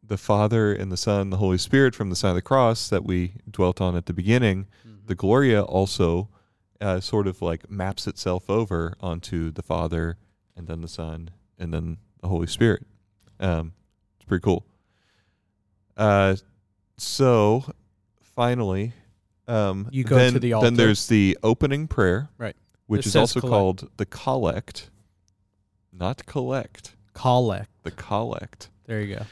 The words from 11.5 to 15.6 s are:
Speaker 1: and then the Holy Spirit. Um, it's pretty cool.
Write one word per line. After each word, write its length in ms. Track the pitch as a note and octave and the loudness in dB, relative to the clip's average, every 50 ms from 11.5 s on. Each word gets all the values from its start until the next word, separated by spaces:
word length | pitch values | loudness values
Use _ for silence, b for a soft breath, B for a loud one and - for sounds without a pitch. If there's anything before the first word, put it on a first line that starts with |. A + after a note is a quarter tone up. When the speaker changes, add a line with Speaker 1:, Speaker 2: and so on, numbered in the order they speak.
| _ - | _ -12
Speaker 1:
and 160 | F2+ E2 D#2+ | -10 -6 -6
then 240 | D#2+ E2 E2 E2 - _ _ _ _ | -6 -6 -6 -8 -10 _ _ _ _
the 60 | - F#2 | -6 -4
Holy 180 | F#2+ E2 E2+ E2+ | -2 -2 -2 -4
Spirit. 380 | - - A#2 A#2 G2 - - _ _ _ _ _ _ _ _ _ _ - | 0 2 2 2 2 0 -4 _ _ _ _ _ _ _ _ _ _ -4
Um, 340 | F#2+ F#2+ E2+ D#2+ E2 E2 - _ _ _ _ _ _ _ _ _ | -2 -2 -2 -2 -4 -8 -12 _ _ _ _ _ _ _ _ _
it's 80 | _ | _
pretty 180 | - G2+ F2+ - | -2 -2 0 2
cool. 200 | G2+ F2+ - - _ _ _ _ _ _ _ _ _ _ _ _ _ _ _ _ _ _ _ | 2 0 0 -2 _ _ _ _ _ _ _ _ _ _ _ _ _ _ _ _ _ _ _